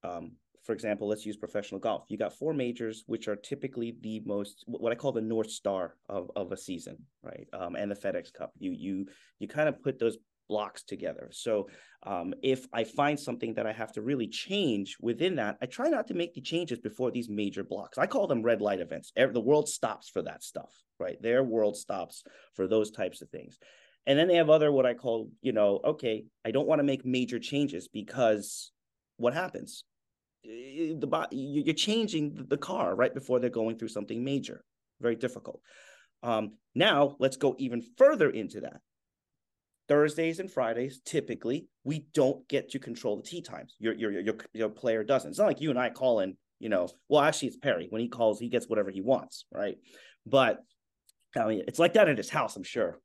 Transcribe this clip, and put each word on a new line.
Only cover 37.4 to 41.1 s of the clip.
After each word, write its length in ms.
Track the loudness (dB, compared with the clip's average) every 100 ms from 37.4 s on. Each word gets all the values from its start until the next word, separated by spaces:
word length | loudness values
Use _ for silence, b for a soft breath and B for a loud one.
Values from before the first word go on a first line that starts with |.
| 0 2
even 220 | -2 -4 -6 6
further 320 | 6 8 4
into 320 | 2 -6 -8
that. 180 | -12 -14 _ _ _ _ _ _ _ _ _ _ _
Thursdays 500 | 4 4 2 -2 -2
and 100 | -6
Fridays, 520 | -2 -2 0 -4 -6
typically, 640 | -4